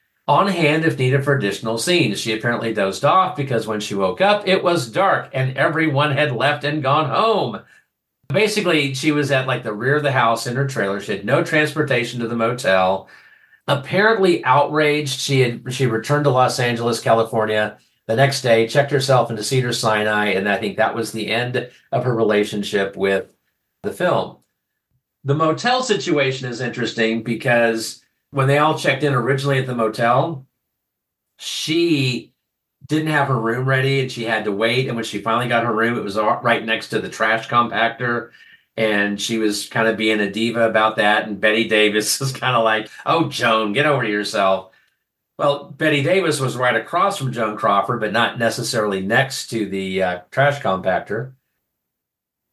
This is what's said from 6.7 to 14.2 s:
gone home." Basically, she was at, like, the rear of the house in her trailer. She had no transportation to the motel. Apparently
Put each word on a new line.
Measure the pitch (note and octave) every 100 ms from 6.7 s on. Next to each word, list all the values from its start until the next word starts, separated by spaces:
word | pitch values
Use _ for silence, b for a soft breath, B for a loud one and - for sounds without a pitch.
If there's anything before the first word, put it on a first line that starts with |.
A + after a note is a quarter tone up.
| D3+
gone | C3 D3 C#3+
home." | C#3+ A3+ G3+ B2+ G2+ b b b _ _ _ -
Basically, | F3+ G#3+ G#3+ F3 D#3 C#3
she | C3 D#3
was | D3 C3+
at, | C3+ C3
like, | B2
the | A2+
rear | G#2 B2+ D3
of |
the | C#3+
house | C3 A#2 A2+ B2
in | B2
her | C3+
trailer. | A2 G2 G2+
She | G#2
had | G2 G#2
no | C#3+
transportation | A2+ D3+ D3 D#3 C3 B2 A#2 B2+
to | A2+
the | A#2
motel. | A2+ C3 F#2+ F#2+ F#2 F#2+ B B B B B B -
Apparently | C3+ - F#3 G#3+ A3